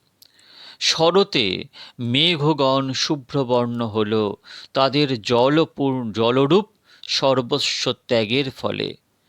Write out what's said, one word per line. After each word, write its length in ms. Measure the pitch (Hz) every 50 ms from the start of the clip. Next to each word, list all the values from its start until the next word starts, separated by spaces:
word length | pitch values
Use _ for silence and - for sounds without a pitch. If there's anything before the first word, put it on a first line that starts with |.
| _ _ _ _ - _ _ _ _ _ - - - - - _
শরতে 840 | - - - - 160 170 175 196 196 196 - 147 110 95 92 92 85 - _ - - - _ -
মেঘগণ 920 | 123 117 120 139 156 175 175 143 143 151 160 139 139 131 135 135 135 135
শুভ্রবর্ণ 960 | 127 - - - 160 143 123 _ - 143 135 120 127 123 120 120 120 120 117
হল, 480 | 110 101 110 107 104 110 110 107 101 101 - _ - - - - _
তাদের 500 | - 135 135 135 120 147 151 135 135 113
জলপূর্ণ, 880 | 92 - 120 117 123 135 147 165 160 - _ - 139 135 131 131 123 110
জলরূপ 540 | 92 110 117 117 123 135 139 139 165 208 208 - _ _ _ _ - _ - -
সর্বস্ব 840 | - - 151 139 131 131 123 117 147 135 - - - - - 135
ত্যাগের 580 | 120 - _ - 123 117 110 101 120 139 139 131
ফলে 440 | - - - 104 104 101 104 92 - - _ _ _ _ _